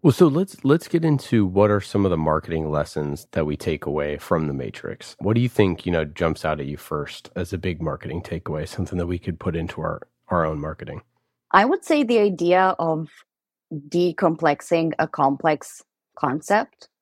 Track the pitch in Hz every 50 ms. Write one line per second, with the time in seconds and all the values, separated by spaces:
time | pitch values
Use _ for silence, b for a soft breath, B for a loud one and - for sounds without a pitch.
0 | - 165 127 - 180 160 135 160 196 196 - - - 135 143 170 - - - 170
1 | 160 160 147 135 - - - 117 101 92 90 98 104 104 104 101 95 - - 101
2 | 98 95 87 80 78 78 78 80 - - 82 80 78 78 76 76 73 - - -
3 | 73 73 71 71 - _ - - 80 76 73 - - - 80 76 - 73 71 76
4 | 73 73 73 73 - - 90 85 78 73 69 67 64 - - - - - - -
5 | - - - _ - 101 113 120 123 120 - - 107 95 87 - - 90 87 82
6 | 78 73 76 - 87 80 78 - - 78 76 73 69 67 73 73 - - 80 76
7 | 71 - - - _ - _ 92 90 87 - 87 - 92 87 76 82 78 71 -
8 | - - 67 85 85 - - 80 - - 76 76 78 - - - 95 - - 90
9 | 87 85 90 87 - - 85 82 - 95 80 82 80 - - - 80 80 - -
10 | - _ _ _ _ _ 92 87 80 78 78 76 71 78 78 _ - - 71 -
11 | - _ _ _ _ _ _ _ _ _ - 185 202 254 349 370 - - 330 294
12 | 285 220 240 226 208 208 185 - 170 175 180 180 185 190 185 - 170 165 160 160
13 | 160 151 _ - _ _ _ _ _ _ _ _ _ _ 156 151 143 147 - 170
14 | 175 180 170 - 202 170 165 160 170 156 147 - - - 175 165 165 165 - -
15 | 160 - - - 147 139 143 143 - 165 151 147 - - - - _ _ _ _
16 | _ _ _ - - 139 127 160 - - 196 214 - - _ _ - _ _ _